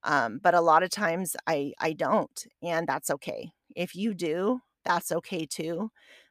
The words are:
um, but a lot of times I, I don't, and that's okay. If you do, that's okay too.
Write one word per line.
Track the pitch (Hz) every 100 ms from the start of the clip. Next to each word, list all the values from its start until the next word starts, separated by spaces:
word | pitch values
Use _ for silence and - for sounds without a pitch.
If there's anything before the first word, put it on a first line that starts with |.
um, | - 147 117 113
but | 180
a | 175
lot | 170 160
of | 180
times | 202 190 170 185 - -
I, | 156 143 -
I | 160
don't, | 160 143 202 - - - _
and | 170 165 160
that's | 139 -
okay. | 139 - 55 - _ _ -
If | 175
you | 170 220
do, | 185 170 165 196 254 _ _
that's | - 175 -
okay | 170 - 185
too. | 160 - 160 170 220 _ _ - _